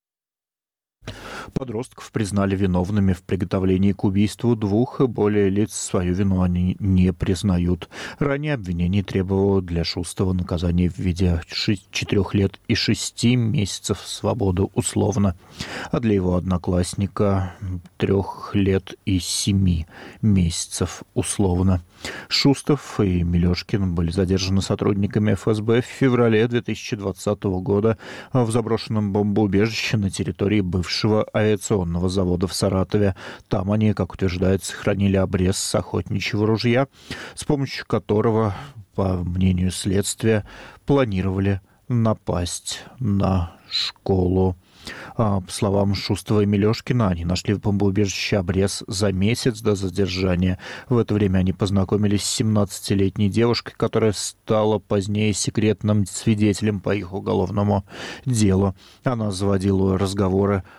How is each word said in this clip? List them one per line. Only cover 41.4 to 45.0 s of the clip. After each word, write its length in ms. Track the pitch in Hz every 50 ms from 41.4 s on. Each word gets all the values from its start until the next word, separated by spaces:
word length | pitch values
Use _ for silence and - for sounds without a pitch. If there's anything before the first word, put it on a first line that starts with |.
| 98 98 98 95 - _ _ _ _
напасть 960 | - 127 120 113 113 107 - - - 90 87 90 87 - - - - - - - - - -
на 580 | 131 101 101 98 92 92 95 92 85 85 - - - -
школу. 880 | - - - - - _ - - 98 92 90 90 92 92 95 92 90 - _ _ _ - - - - -